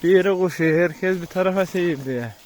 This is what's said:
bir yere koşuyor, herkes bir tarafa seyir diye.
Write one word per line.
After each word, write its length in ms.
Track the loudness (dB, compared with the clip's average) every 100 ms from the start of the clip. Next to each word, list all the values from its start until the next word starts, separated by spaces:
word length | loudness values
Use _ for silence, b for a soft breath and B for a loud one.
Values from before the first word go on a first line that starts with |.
bir 60 | 4
yere 240 | 4 4
koşuyor, 560 | 0 0 0 2 2 0
herkes 320 | 0 -4 -4
bir 40 | -4
tarafa 400 | -2 0 0 -2
seyir 400 | 0 -2 -2 -4
diye. 300 | -6 -6 -12